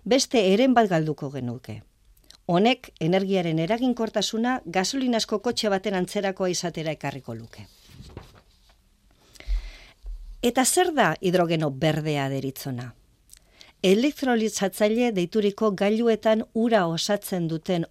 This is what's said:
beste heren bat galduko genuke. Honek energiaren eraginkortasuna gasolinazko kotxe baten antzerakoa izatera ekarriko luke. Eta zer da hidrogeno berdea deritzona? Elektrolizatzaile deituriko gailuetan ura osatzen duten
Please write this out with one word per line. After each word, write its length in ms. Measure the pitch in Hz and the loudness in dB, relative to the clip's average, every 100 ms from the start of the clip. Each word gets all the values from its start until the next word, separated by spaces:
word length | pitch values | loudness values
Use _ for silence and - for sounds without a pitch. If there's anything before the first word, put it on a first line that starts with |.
beste 360 | - 254 - 247 190 | 0 0 2 2 4
heren 220 | 202 269 | 4 4
bat 140 | 240 220 | 4 4
galduko 400 | 170 156 147 143 | 2 0 -2 -6
genuke. 520 | 139 123 117 - 107 - _ _ _ - - - | -6 -6 -8 -10 -14 -16 _ _ _ -20 -12 -2
Honek 440 | 175 214 254 - - | 2 2 0 -6 -4
energiaren 580 | 160 185 196 190 170 160 | 0 0 0 0 0 0
eraginkortasuna 1000 | 165 233 254 240 226 220 190 220 240 262 - | 0 0 -2 -2 -2 -2 -2 -2 -2 -4 -4
gasolinazko 720 | 180 185 269 254 233 214 214 | -2 -2 -2 0 0 -2 -2
kotxe 320 | 240 226 214 | -2 -2 0
baten 220 | 196 214 | 0 -2
antzerakoa 560 | 190 180 208 202 190 190 | -2 -2 -2 -4 -2 -2
izatera 420 | 175 175 160 160 | -2 -4 -6 -6
ekarriko 420 | 151 143 131 123 | -6 -8 -8 -10
luke. 320 | 113 113 - 101 _ - - - - - - _ _ _ _ _ _ _ _ _ - - - - - - _ - - - - | -12 -14 -20 -20 _ -20 -20 -20 -20 -20 -20 _ _ _ _ _ _ _ _ _ -14 -4 -4 -4 -14 -20 _ -14 -14 -14 -4
Eta 220 | 240 240 | 0 2
zer 280 | 254 - 359 | 2 2 2
da 220 | 302 190 156 | 2 2 2
hidrogeno 500 | 185 180 170 170 156 | 2 2 2 0 0
berdea 580 | 135 156 151 156 147 135 | 0 0 0 0 -2 -2
deritzona? 640 | 139 135 - 143 123 123 - _ _ _ - _ _ - _ | -4 -6 -8 -8 -8 -10 -16 _ _ _ -20 _ _ -20 _
Elektrolizatzaile 1300 | 185 196 277 285 262 233 214 - 190 - 208 226 247 | 2 4 2 0 0 2 0 -2 -4 0 0 2 0
deituriko 580 | 202 175 220 202 196 214 | 0 0 0 0 2 0
gailuetan 720 | 185 202 214 233 214 220 220 226 | 2 2 2 2 2 2 0 0
ura 340 | 226 233 220 170 | -2 2 4 2
osatzen 600 | 165 - 208 - 185 165 | 0 -2 -2 -2 -4 -2
duten 380 | 160 - 180 165 | -4 -2 -2 -2